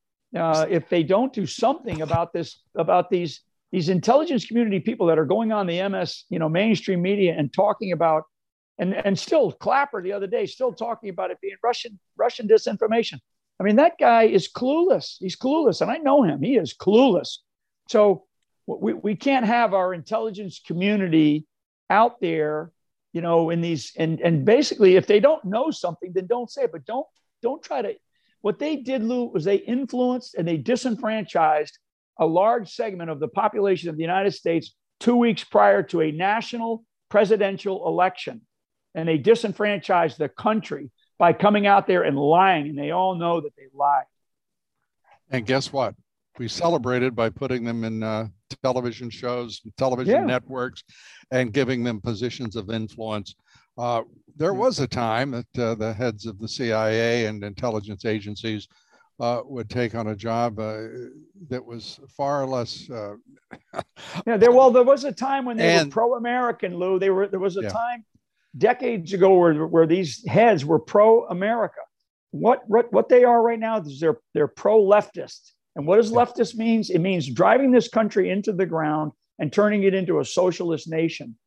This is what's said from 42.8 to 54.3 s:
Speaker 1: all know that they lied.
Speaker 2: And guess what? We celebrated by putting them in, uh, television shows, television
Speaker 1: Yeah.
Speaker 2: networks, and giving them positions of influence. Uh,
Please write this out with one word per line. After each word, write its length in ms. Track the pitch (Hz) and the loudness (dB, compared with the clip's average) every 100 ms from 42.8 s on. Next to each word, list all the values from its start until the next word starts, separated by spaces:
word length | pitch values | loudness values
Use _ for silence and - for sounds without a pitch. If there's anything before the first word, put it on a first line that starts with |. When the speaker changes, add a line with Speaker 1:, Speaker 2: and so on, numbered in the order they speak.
| 147 | -6
Speaker 1:
all 240 | 175 190 | -4 -4
know 260 | 175 170 170 | -2 -4 -4
that 160 | 147 _ | -6 _
they 80 | 135 | -16
lied. 320 | 135 143 139 - _ _ _ _ _ _ _ _ _ _ _ - | -4 0 0 -4 _ _ _ _ _ _ _ _ _ _ _ -8
Speaker 2:
And 160 | 131 107 | -6 -2
guess 260 | 131 - | -2 -2
what? 220 | 139 113 - _ _ _ - | -4 -4 -6 _ _ _ -12
We 100 | 117 | -10
celebrated 680 | 151 170 160 123 123 127 117 | -4 0 0 0 0 -2 -2
by 140 | 113 | -4
putting 340 | - 135 127 | -4 -6 -6
them 180 | 117 117 | -4 -6
in, 200 | 113 110 | -6 -6
uh, 260 | 110 110 110 - - - | -6 -6 -8 -14 -20 -6
television 460 | 131 127 120 113 123 | -4 -2 -4 -8 -14
shows, 540 | 107 123 123 117 98 113 - | -10 -8 -8 -10 -14 -14 -4
television 360 | 131 123 143 | -2 -2 0
Speaker 1:
Yeah. 100 | 277 | 0
Speaker 2:
networks, 600 | 359 127 127 131 127 - - _ - - - | 0 -4 -4 -8 -8 -10 -20 _ -20 -20 -6
and 220 | 127 123 | -2 -2
giving 300 | 120 127 127 | 0 0 -2
them 180 | 120 110 | -4 -6
positions 560 | 120 104 120 - 117 110 | -6 -6 -6 -8 -10 -10
of 140 | 95 | -8
influence. 640 | 113 107 117 110 104 98 - _ _ _ - | -8 -8 -10 -10 -8 -10 -18 _ _ _ -8
Uh, 260 | 120 117 - _ _ | -4 -4 -6 _ _